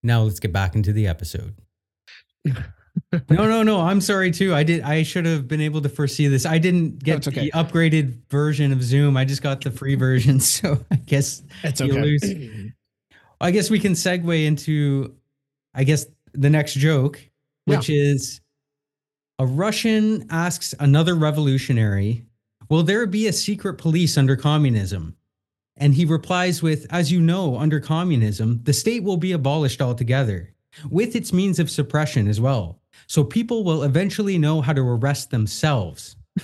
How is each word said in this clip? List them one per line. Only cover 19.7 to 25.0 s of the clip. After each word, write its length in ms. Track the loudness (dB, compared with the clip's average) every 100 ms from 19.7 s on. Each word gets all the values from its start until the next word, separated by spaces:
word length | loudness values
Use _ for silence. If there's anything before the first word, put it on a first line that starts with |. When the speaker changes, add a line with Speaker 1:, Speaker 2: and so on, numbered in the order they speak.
| 0 0 2 2 0 -2
Speaker 1:
asks 460 | -2 -2 -4 -8 0
another 380 | 4 4 4 2
revolutionary, 1120 | 0 2 0 0 0 0 2 0 0 -4 -8 _ _ _ -2
"Will 140 | 0
there 220 | 2 0 0
be 220 | -2 -2
a 60 |
secret 420 | -2 -4 -6 -6 -4
police 420 | -2 2 2 2
under 180 | 2 2
communism?" 800 | 0 2 2 0 -2 -6